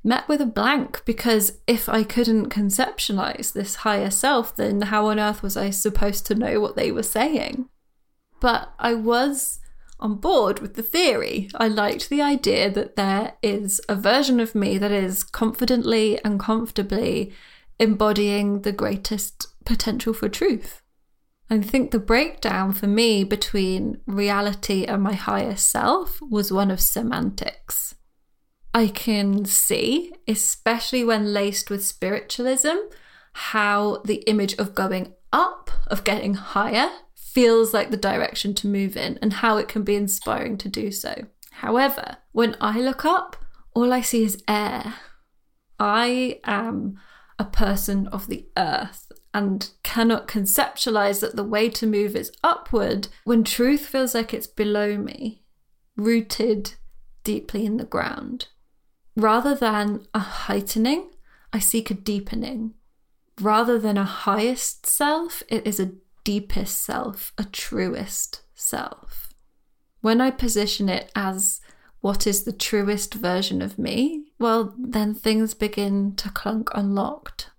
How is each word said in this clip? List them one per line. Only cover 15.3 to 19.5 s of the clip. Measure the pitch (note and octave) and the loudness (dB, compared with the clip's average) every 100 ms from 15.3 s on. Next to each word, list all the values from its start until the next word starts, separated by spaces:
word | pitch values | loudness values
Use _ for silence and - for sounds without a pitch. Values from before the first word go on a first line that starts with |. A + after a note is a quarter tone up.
| - A3+ A#3 B3+ B3 A3 A3+ A3 G#3 G#3+ | -2 -2 0 2 2 2 2 2 2 0
and | G3+ | 0
comfortably | G#3+ A3 A#3 - G3+ G#3 - - F#3+ - - - - - | 0 0 0 -4 -2 -2 0 -2 -4 -10 -20 -20 -20 2
embodying | A3+ G3+ G#3+ G3+ G#3 G3+ G3+ G3+ | 2 4 4 4 2 2 0 0
the | G3+ | -2
greatest | G3+ G#3 G3 G3 G#3 - - - | -2 -2 -2 -4 -4 -6 -10 -14